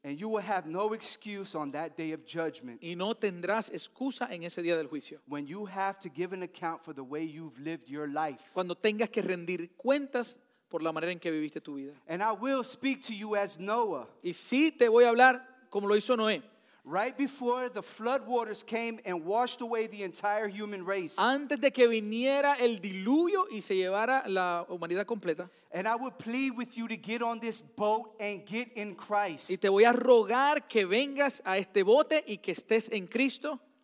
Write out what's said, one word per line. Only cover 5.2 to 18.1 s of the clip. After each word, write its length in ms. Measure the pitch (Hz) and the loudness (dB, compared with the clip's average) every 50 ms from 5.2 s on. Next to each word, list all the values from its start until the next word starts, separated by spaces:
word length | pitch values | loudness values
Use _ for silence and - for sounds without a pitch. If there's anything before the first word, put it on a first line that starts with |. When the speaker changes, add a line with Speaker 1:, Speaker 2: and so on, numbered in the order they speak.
| _ - | _ -10
Speaker 1:
when 180 | 143 147 143 | -8 -8 -6
you 180 | 139 170 202 208 | -8 -8 -10 -10
have 360 | 190 185 196 190 196 196 - | -8 -4 -4 -4 -4 -4 -6
to 80 | - 175 | -14 -14
give 240 | 131 147 180 180 196 | -8 -6 -6 -6 -6
an 80 | 185 | -8
account 420 | 180 170 - - 180 165 165 - - | -10 -10 -10 -6 -6 -6 -6 -6 -12
for 80 | 160 | -14
the 120 | 147 135 135 | -14 -12 -12
way 180 | 127 143 151 | -8 -6 -6
you've 340 | 160 160 147 156 165 156 120 123 | -6 -6 -8 -12 -14 -14 -14 -10
lived 300 | 143 160 165 160 - 127 | -8 -8 -8 -8 -10 -12
your 200 | 139 147 151 143 | -8 -8 -6 -4
life. 420 | 143 151 160 151 131 - - - | -4 -2 -4 -4 -6 -10 -18 -10
Speaker 2:
Cuando 220 | - 185 185 175 170 | -6 -6 -4 -4 -4
tengas 360 | _ - 214 214 208 233 208 | _ 0 0 0 0 -4 -2
que 120 | - 220 | -2 -4
rendir 480 | 196 - 185 175 170 170 180 165 170 175 _ | -2 -2 -4 -4 -4 -6 -6 -6 -6 -10 _
cuentas 600 | - - 240 277 294 277 277 - 247 233 - - _ _ _ _ _ _ _ | -4 2 2 2 2 0 -2 -4 -4 -4 -4 -12 _ _ _ _ _ _ _
por 140 | - 165 | -8 -4
la 80 | 156 165 | -2 -2
manera 200 | 156 160 160 175 | -2 0 -2 -2
en 80 | 180 165 | -4 -4
que 100 | - 170 | -4 -2
viviste 320 | 160 156 151 147 - 156 | -2 -2 -4 -4 -6 -10
tu 140 | _ - 143 | _ -10 -10
vida. 180 | 139 135 139 147 135 _ - | -10 -10 -12 -14 -18 _ -8
Speaker 1:
And 120 | 165 180 | -4 0
I 100 | 208 226 | 0 0
will 320 | 220 196 226 269 269 262 240 | 0 0 -2 0 0 0 -2
speak 360 | 262 - - - 269 269 269 - | -4 -8 -2 -2 -2 -2 -2 -6
to 80 | - 220 | -10 -8
you 220 | 196 208 214 208 | -8 -4 0 0
as 220 | 202 202 202 202 156 | 0 0 0 -4 -8
Noah. 480 | 185 202 214 240 233 208 165 131 113 - - _ | -4 -2 0 0 0 0 -2 -6 -8 -12 -18 _
Speaker 2:
Y 100 | - 180 | -8 -6
sí 440 | - - - - 247 269 311 320 - | -6 -6 -4 0 2 2 2 2 4
te 120 | - 240 226 | 4 4 6
voy 160 | 220 240 247 | 8 8 8
a 40 | 240 | 8
hablar 360 | 233 240 254 262 247 247 - - - _ _ _ | 8 8 8 8 8 4 -6 -18 -20 _ _ _
como 160 | - 202 202 | -4 -2 2
lo 80 | 202 208 | 4 4
hizo 220 | 214 208 233 254 | 4 4 2 0
Noé. 260 | 226 220 220 202 151 - - _ _ _ _ _ _ _ | 2 2 0 0 -2 -4 -14 _ _ _ _ _ _ _
Speaker 1:
Right 320 | 131 156 185 214 254 269 | -4 -2 -2 -2 -2 -2
before 520 | 269 277 262 - - 254 240 240 254 254 247 | -2 -2 -2 -2 -4 -2 0 0 0 -2 -4
the 120 | 185 208 | -6 -8
flood 460 | 180 - - - 220 240 | -10 -10 -14 -4 -2 0